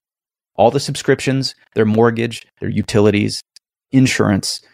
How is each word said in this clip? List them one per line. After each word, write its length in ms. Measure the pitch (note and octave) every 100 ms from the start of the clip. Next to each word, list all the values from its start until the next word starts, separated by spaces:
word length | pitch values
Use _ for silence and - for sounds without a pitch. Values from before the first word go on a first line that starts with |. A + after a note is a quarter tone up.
| _ _ _ _ _
All 160 | - A2
the 100 | C#3
subscriptions, 760 | - C3 - C3+ - C3+ C3 - _
their 100 | -
mortgage, 640 | G#2+ G#2+ A#2 A2+ A#2 A#2 - -
their 80 | G2+
utilities, 720 | G2+ G#2+ A2 G#2 G#2 G#2+ - - _ _ _ _
insurance, 680 | C3+ C3 - G#2+ G2 - - _